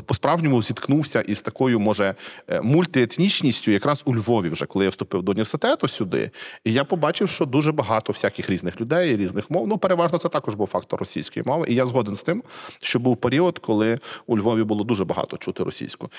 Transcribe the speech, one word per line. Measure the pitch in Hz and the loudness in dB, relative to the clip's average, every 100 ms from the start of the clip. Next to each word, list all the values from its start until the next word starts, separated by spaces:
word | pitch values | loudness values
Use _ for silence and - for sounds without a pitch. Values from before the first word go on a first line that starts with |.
| - | -4
по-справжньому | - 143 170 156 123 | 0 2 2 4 2
зіткнувся | 107 117 - 147 143 113 | 2 -2 0 2 2 0
із | - 104 | 0 -2
такою, | - - 127 117 | -4 0 2 4
може, | 104 104 98 - - - - | 2 2 0 -2 -10 -14 -4
е, | 87 | -2
мультиетнічністю | 110 156 175 139 117 - 196 - 143 117 - | 2 4 4 2 2 2 0 2 0 0 2
якраз | 101 143 143 - | 2 2 0 0
у | 117 | 0
Львові | 104 117 85 | 2 2 2
вже, | 82 - | -2 -2
коли | 95 95 | 0 0
я | |
вступив | - 98 95 | 0 -2 -2
до | 92 | 0
університету | 98 107 147 - 330 135 | 0 0 0 0 0 -2
сюди, | - 92 117 107 - - - | -2 -2 -2 -2 -8 -16 -8
і | 110 | 0
я | 120 | 0
побачив, | 139 180 151 - 202 | 0 0 0 0 0
що | - 151 | 0 0
дуже | 135 151 | 2 2
багато | 151 110 110 - | 0 0 0 0
всяких | 101 101 - - | -2 -2 -2 -2
різних | 90 87 - | -2 -2 -4
людей, | 117 165 170 107 | -2 2 2 2
різних | 92 95 - | 0 -4 -2
мов. | 165 220 | -2 0
Ну, | 214 | 0
переважно | 190 175 170 165 | 2 2 2 0
це | 156 | 0
також | 147 127 104 | -2 -4 -2
був | 98 | -2
фактор | 90 - - | -2 -4 -6
російської | 98 - - 110 123 | -4 -6 -6 -4 -2
мови. | 156 - | 0 0
І | 120 | 0
я | 127 | 2
згоден | 131 196 101 | 0 -2 -2
з | |
тим, | - 202 - - - - | -4 -4 -6 -16 -16 -10
що | - 123 | -2 0
був | 123 120 | 2 2
період, | 123 135 180 - | 2 2 2 0
коли | - 107 110 135 - - - | 0 2 2 0 -6 -12 -2
у | 113 | 0
Львові | 107 113 | 2 2
було | 110 104 | 2 0
дуже | 107 104 87 | 0 0 0
багато | - - - | -2 -4 -6
чути | - - | -8 -6
російську. | 87 - - - - | -6 -6 -10 -10 -14